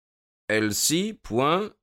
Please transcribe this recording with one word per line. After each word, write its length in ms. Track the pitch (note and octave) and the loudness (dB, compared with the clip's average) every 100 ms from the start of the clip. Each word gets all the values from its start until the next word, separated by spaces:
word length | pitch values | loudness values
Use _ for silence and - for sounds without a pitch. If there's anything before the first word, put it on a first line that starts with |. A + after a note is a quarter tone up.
| _ _ _ _ - | _ _ _ _ -2
L 260 | A2 G#2+ | 0 0
C 400 | G2 - E3 G#3+ G#3 | 0 0 0 -2 -8
point 500 | - A2+ C#3+ F3+ G#3 - | -4 0 2 0 -2 -10